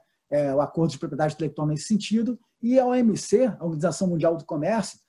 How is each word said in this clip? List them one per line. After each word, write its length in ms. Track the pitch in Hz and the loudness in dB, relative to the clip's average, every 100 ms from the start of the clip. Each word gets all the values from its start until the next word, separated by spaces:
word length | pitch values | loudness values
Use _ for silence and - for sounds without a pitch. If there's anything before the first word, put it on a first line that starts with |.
| _ _ - | _ _ -4
é, 240 | 147 143 | -2 0
o 80 | 135 | 0
Acordo 300 | 143 - 165 | 0 0 -2
de 60 | - | -2
Propriedade 360 | 160 131 156 | -8 -2 -2
Intelectual 320 | - 156 - 151 | -2 -6 -4 -4
nesse 180 | 147 | -2
sentido, 540 | - 208 - 220 226 233 _ _ | 0 -2 0 -2 -2 -4 _ _
e 160 | 233 262 | 2 4
a 80 | 247 | 4
O 80 | |
M 200 | 254 233 160 | 4 2 2
C, 260 | - 214 | 2 4
a 200 | 254 165 | 4 0
Organização 440 | 170 156 170 160 185 | -6 -2 -2 0 0
Mundial 280 | 170 165 165 | 2 0 0
do 100 | - | -4
Comércio, 520 | 156 160 226 - - | -4 -2 -2 -2 -8